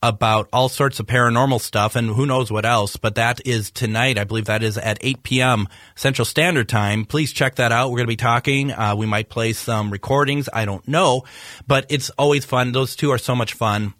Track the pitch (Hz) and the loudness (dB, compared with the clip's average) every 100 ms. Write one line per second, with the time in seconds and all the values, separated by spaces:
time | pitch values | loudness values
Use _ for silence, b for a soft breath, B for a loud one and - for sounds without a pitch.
0 | 120 107 117 110 104 120 131 - 139 - | 0 2 2 2 2 0 0 0 -2 -2
1 | 107 123 120 117 139 123 - 107 107 123 | -2 2 4 4 2 2 0 0 0 0
2 | 117 107 143 131 117 107 107 117 101 - | 0 0 0 0 0 -2 2 2 0 -2
3 | 113 104 117 123 - 117 104 - 117 110 | -4 0 0 -2 -2 -2 -4 -4 -4 0
4 | 127 104 101 113 107 110 110 104 110 107 | 0 0 -2 -4 -2 0 0 -2 -4 -4
5 | 131 131 - 127 127 117 95 B B B | -4 -4 -2 2 2 2 0 B B B
6 | 135 131 117 - 165 160 110 113 104 107 | -2 0 0 2 2 2 0 0 0 0
7 | 107 147 151 - 131 - 120 117 131 120 | -2 -2 -2 0 -2 2 2 2 2 0
8 | 120 113 117 117 131 139 139 - 107 104 | -2 0 2 2 2 0 0 -2 -2 0
9 | 107 107 113 - 113 110 - 113 104 101 | 0 -2 -2 -2 -2 -2 -2 -2 -2 -6
10 | - 135 143 143 135 113 107 98 - 151 | -2 0 2 0 -4 -4 -4 -4 -2 2
11 | 180 127 B B B B - 139 135 147 | 4 2 B B B B 0 0 2 -4
12 | - - 143 143 131 127 123 123 131 - | -4 0 2 2 2 0 0 0 -2 -2
13 | 147 127 - 123 113 - 113 104 104 - | 0 0 0 -2 -2 -2 0 0 -2 -8